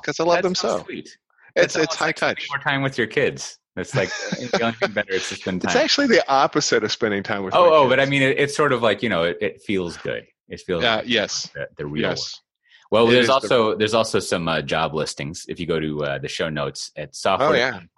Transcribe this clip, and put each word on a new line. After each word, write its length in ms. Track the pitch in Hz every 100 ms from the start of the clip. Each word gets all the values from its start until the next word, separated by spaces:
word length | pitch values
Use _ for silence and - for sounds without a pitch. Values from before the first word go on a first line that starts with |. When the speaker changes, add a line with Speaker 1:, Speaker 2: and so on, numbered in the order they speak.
Speaker 1:
'cause 160 | - 147
I 40 |
love 120 | 170 175
Speaker 2:
that's 60 | 185
Speaker 1:
them 100 | 185
Speaker 2:
so 220 | 190 -
Speaker 1:
so. 40 |
Speaker 2:
sweet. 240 | - 123 - - _ _ _ -
Speaker 1:
It's, 160 | 175
Speaker 2:
That's 20 | 170
Speaker 1:
it's 20 |
Speaker 2:
almost 220 | 156 -
Speaker 1:
high 60 | 156
Speaker 2:
like 100 | -
spending 180 | 147 -
Speaker 1:
touch. 120 | -
Speaker 2:
more 100 | 139
time 220 | 147 135
with 160 | 135 135
your 100 | 110
kids. 500 | 147 107 69 - - _ 95
That's, 180 | 90 120
like, 140 | 92
Speaker 1:
<laughs> 420 | - - - 123
Speaker 2:
the 100 | -
only 140 | 117 113
thing 140 | -
better 220 | 101 101
is 140 | 95 -
to 60 | 98
spend 280 | - 92
Speaker 1:
It's 100 | 92
Speaker 2:
time. 100 | 233
Speaker 1:
actually 240 | 311 - 285
the 160 | 170 -
opposite 540 | 135 143 151 - 120
of 80 | 104
spending 320 | - 110 101
time 200 | - 104
with 100 | 95 135
Speaker 2:
Oh, 140 | 175
Speaker 1:
my 60 | 156
Speaker 2:
oh, 140 | 131
but 100 | 127
I 40 |
Speaker 1:
kids. 60 | 139
Speaker 2:
mean, 100 | 139
it, 160 | 135 135
it's 160 | 143 -
sort 180 | 147
of 80 | 123
like, 200 | 113 101
you 80 | 120
know, 140 | 87
it, 140 | 85 87
it 200 | 104 -
feels 340 | - 98 87 80
good. 280 | - 58 - _ -
It 100 | 90
feels 220 | - 85
Speaker 1:
Uh, 140 | 117 110
Speaker 2:
like 100 | 120
Speaker 1:
yes. 420 | 113 92 - - 76
Speaker 2:
the, 120 | 67 -
the 80 | 73
real 240 | 76 90
Speaker 1:
Yes. 80 | -
Speaker 2:
world. 100 | - - _ _ _ - -
Well, 160 | 107 117
Speaker 1:
It 60 |
Speaker 2:
there's 100 | 123
Speaker 1:
is 40 | 120
the 60 |
Speaker 2:
also, 420 | 135 104 127 110 104
there's 160 | 107
also 260 | 113 110 101
some, 280 | - 92 82
uh, 140 | 80
job 320 | 73 82 80
listings. 520 | 76 67 - 73 - -
If 100 | 78
you 60 | 82
go 140 | 80
to, 240 | 78 73
uh, 140 | 71 69
the 80 | 71
show 220 | - 82
notes 420 | 76 69 - - -
at 120 | 76 - 101
Speaker 1:
Oh, 280 | 95 147
yeah. 180 | 139 127
Speaker 2:
software 160 | 101 85